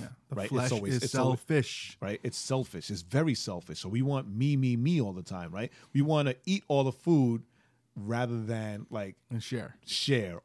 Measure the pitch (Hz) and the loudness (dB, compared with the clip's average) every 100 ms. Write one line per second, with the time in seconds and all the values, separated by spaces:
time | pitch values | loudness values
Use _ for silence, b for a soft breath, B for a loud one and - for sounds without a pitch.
0 | - - - 101 104 123 127 113 101 127 | -14 -16 -10 -6 -2 0 2 0 0 0
1 | 139 131 131 123 - 156 120 - - - | 0 2 2 0 2 2 2 -4 -12 -8
2 | 98 107 120 - - 135 117 90 - 95 | -6 -4 -6 -6 -2 -2 -2 -8 -6 -8
3 | 87 135 160 117 - 90 - 80 92 113 | 0 2 2 0 -4 -8 -8 -10 -4 0
4 | 135 139 107 104 143 139 131 120 135 175 | 2 0 -2 0 2 4 2 2 4 2
5 | 104 92 85 92 85 92 120 b b 139 | 2 -4 -8 -8 -8 -6 -8 b b 2
6 | 147 156 139 127 - 196 - 139 135 - | 4 4 2 0 -2 -2 2 2 2 0
7 | 170 160 123 117 - _ _ _ _ - | 4 6 6 2 -4 _ _ _ _ -8
8 | 101 117 123 117 110 113 107 104 - 113 | -4 -2 0 -2 -2 -4 -4 -8 -8 -8
9 | 98 - - 117 - 123 - - - - | -8 -12 -8 -8 -4 -6 -8 -14 -6 -2
10 | - 127 95 85 | 2 2 0 -4